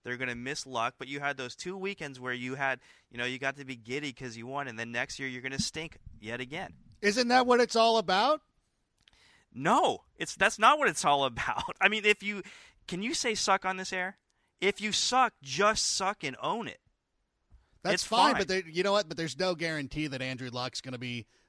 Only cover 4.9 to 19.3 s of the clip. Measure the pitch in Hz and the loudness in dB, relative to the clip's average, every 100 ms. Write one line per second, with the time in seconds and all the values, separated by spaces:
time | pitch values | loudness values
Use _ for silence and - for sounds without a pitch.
4.9 | 120 135 - 135 127 131 135 - 156 165 | -4 -6 -6 -8 -8 -6 -4 -6 -6 -12
5.9 | - - - 107 120 127 156 180 85 - | -14 -20 -14 -10 -8 -8 -10 -12 -16 -20
6.9 | - 202 208 240 254 247 247 240 233 226 | 0 2 2 4 4 6 6 6 4 6
7.9 | 226 190 185 247 311 - _ _ _ _ | 4 4 4 4 2 -2 _ _ _ _
8.9 | _ _ _ _ _ _ - 151 254 359 | _ _ _ _ _ _ -4 2 4 4
9.9 | 120 - - 165 - 202 - 226 302 254 | 0 -8 -10 -8 2 2 6 6 6 4
10.9 | 151 165 143 135 117 - - - - 190 | 2 4 4 4 0 -4 -4 -6 2 2
11.9 | 214 208 208 202 208 185 - - _ - | 4 2 2 -2 -8 -10 -18 -20 _ -10
12.9 | 180 220 330 247 214 - 190 190 190 190 | -6 -4 -4 -2 -2 2 2 0 -6 -6
13.9 | 190 185 196 _ _ _ _ 185 - 208 | -4 -6 -8 _ _ _ _ 0 0 -2
14.9 | - - 254 247 - 139 135 208 214 - | 0 2 4 2 0 -8 2 4 4 0
15.9 | - 190 208 151 123 147 214 165 - _ | 0 -2 -2 -6 -4 -2 -2 -6 -12 _
16.9 | _ _ _ _ _ _ - _ _ 175 | _ _ _ _ _ _ -20 _ _ -2
17.9 | 208 - 226 285 254 190 185 165 160 190 | 0 2 6 6 4 2 -2 -2 0 2
18.9 | 202 170 - 165 | 2 0 -4 -4